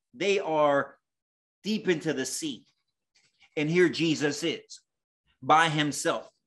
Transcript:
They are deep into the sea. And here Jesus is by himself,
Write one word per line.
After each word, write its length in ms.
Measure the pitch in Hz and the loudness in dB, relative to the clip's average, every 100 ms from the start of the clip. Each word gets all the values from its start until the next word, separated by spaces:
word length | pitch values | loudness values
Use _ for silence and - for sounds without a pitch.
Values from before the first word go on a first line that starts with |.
| _ | _
They 280 | 123 202 196 | -6 -2 0
are 580 | 160 156 147 143 - - _ _ _ _ _ _ | 0 2 4 2 -2 -10 _ _ _ _ _ _
deep 260 | 190 214 151 | -4 -2 0
into 240 | 160 156 | -2 0
the 140 | 131 127 | -4 -4
sea. 400 | - 156 113 _ _ _ _ _ _ _ _ _ 156 | -6 -8 -10 _ _ _ _ _ _ _ _ _ -4
And 140 | 151 | 0
here 180 | 175 170 | 4 4
Jesus 540 | 120 165 127 147 139 | 2 0 0 -2 -2
is 380 | 165 117 - - _ _ _ _ _ _ | -4 -6 -10 -20 _ _ _ _ _ _
by 280 | 131 151 165 | 2 4 4
himself, 600 | 151 147 135 170 117 - _ | 0 -2 -2 -4 -4 -8 _